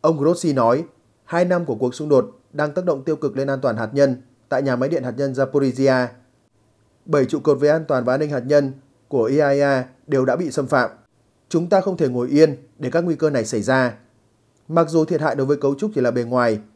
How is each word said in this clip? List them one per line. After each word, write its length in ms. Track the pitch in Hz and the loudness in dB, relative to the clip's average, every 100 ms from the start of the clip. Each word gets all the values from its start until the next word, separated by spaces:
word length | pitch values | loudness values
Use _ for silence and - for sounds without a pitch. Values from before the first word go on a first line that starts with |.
Ông 180 | 156 160 | 0 2
Grossi 340 | 147 175 160 | 2 0 0
nói, 320 | 135 117 131 165 _ _ _ | 2 2 2 -2 _ _ _
hai 200 | _ 170 | _ -2
năm 200 | 175 180 | 0 0
của 100 | 160 | -2
cuộc 200 | 110 123 | -2 -2
xung 140 | 123 151 | -4 2
đột 320 | 139 107 - _ | 2 2 -8 _
đang 220 | - 151 | -4 -4
tác 100 | 147 | -2
động 200 | 180 143 | -2 -4
tiêu 120 | 135 151 | -4 -4
cực 200 | 147 120 | -4 -4
lên 140 | 139 | -4
an 100 | 135 | -2
toàn 160 | 131 113 | -2 -2
hạt 140 | 110 | -4
nhân 300 | 135 139 123 - _ _ | 2 2 2 -10 _ _
tại 140 | 131 | -2
nhà 140 | 139 123 | 0 -2
máy 120 | 135 | -2
điện 140 | 160 | -2
hạt 120 | 127 117 | -4 -4
nhân 160 | 139 | -4
Zaporizhia. 760 | 127 135 147 139 123 135 131 123 - _ _ _ _ _ _ _ _ | -2 0 0 0 2 2 2 0 -8 _ _ _ _ _ _ _ _
Bảy 200 | - 147 | -2 0
trụ 160 | 131 151 | 0 -2
cột 200 | 151 139 | 0 2
về 80 | 147 | 2
an 160 | 160 156 | 0 0
toàn 160 | 135 | -2
và 100 | 120 | 0
an 60 | 131 | 0
ninh 100 | 151 | -2
hạt 120 | 143 123 | -4 2
nhân 260 | 147 139 135 _ _ _ | 2 2 -6 _ _ _
của 160 | 139 | -2
E 300 | 110 139 147 | 0 2 2
I 60 | 139 | 2
A 280 | 143 135 123 _ - | 2 0 -2 _ -4
đều 180 | 135 | 0
đã 120 | 131 127 | 0 0
bị 140 | 175 | -2
xâm 160 | 127 131 | -4 0
phạm. 240 | 139 120 - _ _ _ _ _ | 0 0 -6 _ _ _ _ _
Chúng 200 | 165 170 | -4 2
ta 120 | 190 | 2
không 160 | 190 180 | 0 -2
thể 120 | 147 | -2
ngồi 200 | 123 123 | -2 0
yên 280 | 143 156 135 - _ | 4 4 4 -14 _
để 120 | 127 | -4
các 140 | 165 | -2
nguy 100 | 175 | -2
cơ 160 | 156 156 | -2 0
này 140 | 139 | -2
xảy 180 | 110 120 | -2 -4
ra. 320 | 104 131 127 110 _ _ _ _ _ _ _ | 0 0 0 -4 _ _ _ _ _ _ _
Mặc 200 | 165 160 | 0 2
dù 160 | 160 | 0
thiệt 160 | 156 160 | 0 0
hại 140 | 156 | -2
đối 120 | 131 135 | -2 -2
với 100 | 143 | 0
cấu 180 | 139 | 0
trúc 160 | 139 214 | -2 -4
chỉ 60 | 180 | -2
là 100 | 123 | -2
bề 120 | 120 | -2
ngoài 380 | 117 123 120 107 - | -2 0 0 0 -6